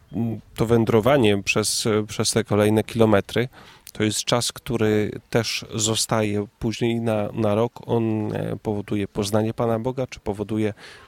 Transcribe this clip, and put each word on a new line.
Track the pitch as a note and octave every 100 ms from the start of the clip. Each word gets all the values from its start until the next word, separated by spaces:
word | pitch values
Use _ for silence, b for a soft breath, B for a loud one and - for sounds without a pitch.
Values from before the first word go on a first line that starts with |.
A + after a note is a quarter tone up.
| _ - A#2 G#2+ -
to | - A2+
wędrowanie | A#2 A2+ A2+ G#2+ C#3+ G#2+ G2+
przez, | G2 - G#2 - A#2+ G#2+ G#2+
przez | - A2
te | A#2
kolejne | G#2 G#2 G#2 A2
kilometry | G#2 A#2 A2 G#2 - - B2 B B B B
to | -
jest | G#2+ G2+
czas, | - B2 -
który | - - A2+ A2 G#2+ G#2+ - -
też | A#2+ A2 - -
zostaje | - A2 A2 - A#2 G#2+ G2+ G#2 _
później | A#2+ G#2+ A#2+ A#2
na, | A#2 G#2+ G#2
na | - G#2+
rok. | G#2 A#2 - -
On, | A#2 A2+ A2 G#2+ G#2+
e, | G#2+ A2
powoduje | - G#2 G2+ G#2+ G2
poznanie | - G2+ G#2+ A2
Pana | A2+ A#2 A2+
Boga, | A#2 C3 B2+
czy | -
powoduje, | - G2+ G2+ A2 G#2+ G2+ B B